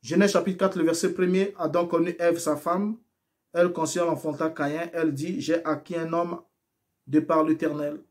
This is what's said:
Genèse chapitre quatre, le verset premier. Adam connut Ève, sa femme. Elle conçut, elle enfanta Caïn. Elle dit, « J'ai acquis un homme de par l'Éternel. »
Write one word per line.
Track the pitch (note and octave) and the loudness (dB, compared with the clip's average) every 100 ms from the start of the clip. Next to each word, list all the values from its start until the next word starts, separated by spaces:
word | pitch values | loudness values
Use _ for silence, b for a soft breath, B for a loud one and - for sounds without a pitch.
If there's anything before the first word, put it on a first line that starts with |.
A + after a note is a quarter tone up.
Genèse | A2+ E3+ G3 | 0 2 4
chapitre | G3 F3 F#3 | 4 0 0
quatre, | F#3+ F#3 | 0 2
le | |
verset | D#3+ D#3+ F#3 | 0 2 -2
premier. | - F3+ F#3 G3 - | 0 0 2 0 -2
Adam | D#3+ E3 F3 | -2 0 0
connut | E3+ E3+ E3+ | 0 0 0
Ève, | E3+ E3+ | 0 0
sa | D#3 D3 | 0 -2
femme. | E3+ F3 G#3 A3+ _ _ _ _ _ | -2 -2 -2 -6 _ _ _ _ _
Elle | E3+ F3 | 2 2
conçut, | F3 D#3+ E3+ | 2 -2 0
elle | E3+ | 0
enfanta | D3+ D#3 C#3+ D#3+ | 0 -4 -4 -4
Caïn. | D#3+ C#3+ D3+ E3+ | -2 -4 -4 -6
Elle | E3+ D#3+ | -2 -2
dit, « | C#3 E3 F#3+ | -2 -4 -6
J'ai | F3+ E3 | 0 -2
acquis | D#3+ F#3+ - E3+ | 0 -4 -4 -6
un | E3 | -2
homme | E3 E3+ - - _ _ _ _ _ - | -2 -2 -6 -12 _ _ _ _ _ 0
de | D3 | 0
par | D3+ D#3+ D#3 | 4 4 4
l'Éternel. » | D#3 D#3+ D3+ D3 D3+ - | 2 0 -2 -6 -8 -16